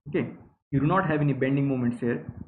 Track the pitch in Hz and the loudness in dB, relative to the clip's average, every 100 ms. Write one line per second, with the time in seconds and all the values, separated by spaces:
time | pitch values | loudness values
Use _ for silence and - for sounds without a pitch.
0 | 143 160 123 - - _ _ 135 151 185 | -4 -4 -4 -8 -20 _ _ 0 2 2
1 | 156 151 147 127 135 139 139 127 120 120 | 2 2 2 2 2 2 0 0 0 0
2 | 120 120 - - | -2 -2 -6 -14